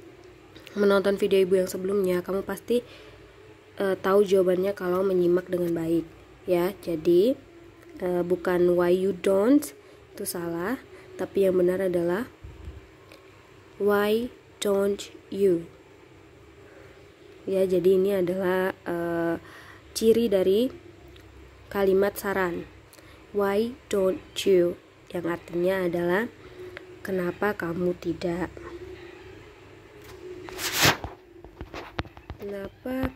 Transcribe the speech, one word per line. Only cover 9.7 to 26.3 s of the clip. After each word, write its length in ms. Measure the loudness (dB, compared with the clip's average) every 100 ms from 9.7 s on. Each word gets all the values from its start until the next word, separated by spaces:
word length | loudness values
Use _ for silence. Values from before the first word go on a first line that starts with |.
| -14 -20 -20 -20 -12
itu 80 |
salah, 560 | -8 -6 -6 -4 -4 -6 -10 -20 -16 -10
tapi 260 | -4 2
yang 140 | 2 4
benar 240 | 2 2
adalah 420 | 0 0 0 -2 -4 -12 -20 -18 -16 -18 -20 -20 -20 -20 -20 -20 -20 -20 -18 -4
why 480 | 0 2 2 -2 -4 -12 -20 -6
don't 480 | -2 0 0 -4 -8 -18 -10
you. 380 | 0 2 2 -2 -18 -20 -20 -20 -20 -20 -20 -20 -20 -20 -20 -20 -20 -20 -20 -20 -14
Ya, 220 | -4 0 2
jadi 300 | 4 4 4
ini 160 | 4 2
adalah, 560 | 0 0 0 0 0 -4 -8
eh, 500 | -6 -4 -2 -2 -4 -8 -20 -20 -20 -14
ciri 380 | 0 4 4 4
dari 400 | 2 4 2 0 -4 -20 -20 -20 -20 -20 -20 -20 -20 -8
kalimat 440 | 0 2 4 2
saran. 560 | -2 -4 -2 -2 -4 -10 -18 -20 -20 -20 -20 -8
Why 400 | -2 0 0 -2 -6 -6
don't 320 | -2 0 -2 -8 -4 2
you? 320 | 4 4 -2 -14 -20 -14
Yang 140 | -8 -6
artinya 640 | -8 -6 -2 0 0 -2
adalah 320 | -2 0 0 -2